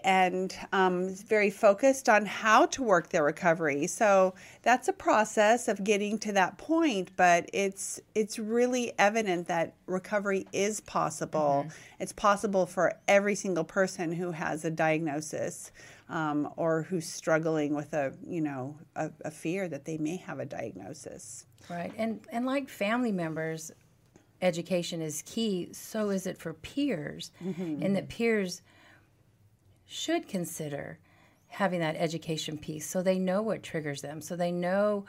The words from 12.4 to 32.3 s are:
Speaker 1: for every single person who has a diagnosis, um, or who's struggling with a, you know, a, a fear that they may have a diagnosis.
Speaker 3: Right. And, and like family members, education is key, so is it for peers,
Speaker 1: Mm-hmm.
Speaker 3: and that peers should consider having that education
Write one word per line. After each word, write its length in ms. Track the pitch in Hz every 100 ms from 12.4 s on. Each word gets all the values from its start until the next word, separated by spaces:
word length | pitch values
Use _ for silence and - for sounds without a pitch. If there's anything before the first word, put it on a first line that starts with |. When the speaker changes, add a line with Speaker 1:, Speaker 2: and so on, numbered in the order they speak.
| 214 190 175
Speaker 1:
for 300 | - 165 - -
every 280 | 202 202 196
single 280 | 196 165
person 480 | 165 202 190 - 165
who 200 | 170 175
has 340 | 160 165 156 165
a 40 |
diagnosis, 1040 | 160 160 156 160 147 156 135 143 - - - - - -
um, 420 | 165 156 147 147 -
or 240 | 165 160
who's 240 | 156 180 156
struggling 680 | - 170 160 160 156 147 147
with 180 | 147
a, 180 | 156 135 175 -
you 140 | 170
know, 340 | 151 135 131 151 - -
a, 120 | 156 -
a 80 | 156
fear 380 | - 160 190 180
that 160 | 139 165
they 120 | 160
may 200 | 151 180
have 220 | - 139
a 60 | 131
diagnosis. 1000 | - 117 - 107 - - - - - - _ -
Speaker 3:
Right. 240 | 175 185 -
And, 220 | 226 208 -
and 160 | 233 262
like 220 | 277 277
family 460 | - 202 240 240
members, 580 | 185 160 160 160 160 - - _ _ _ _ _ -
education 600 | 185 165 170 180 170 170
is 220 | 156 151 -
key, 440 | 226 226 180 -
so 380 | - - 220 208
is 180 | 190 180
it 100 | -
for 140 | 165
peers, 800 | 160 - 277 285 170 147 156 - -
Speaker 1:
Mm-hmm. 400 | 180 170 170 151
Speaker 3:
and 140 | 190 190
that 140 | 147
peers 520 | - 233 214 185 - _ _ - _ _ _ _ _ _ _ _ _ -
should 420 | - - 339 339
consider 720 | 185 170 - 151 143 - 165 _ _ _ _ _
having 320 | - 190 180
that 160 | 156 160
education 600 | 165 160 -